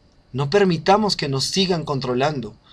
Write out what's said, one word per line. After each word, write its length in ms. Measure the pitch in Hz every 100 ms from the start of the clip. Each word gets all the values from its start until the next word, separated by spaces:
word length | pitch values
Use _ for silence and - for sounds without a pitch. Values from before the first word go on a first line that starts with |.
| _ _ _
no 180 | 123 143
permitamos 640 | 202 196 160 - 202 214 -
que 140 | 151
nos 140 | 135
sigan 400 | - - 190 175
controlando, 720 | 151 139 127 123 143 147 107 - _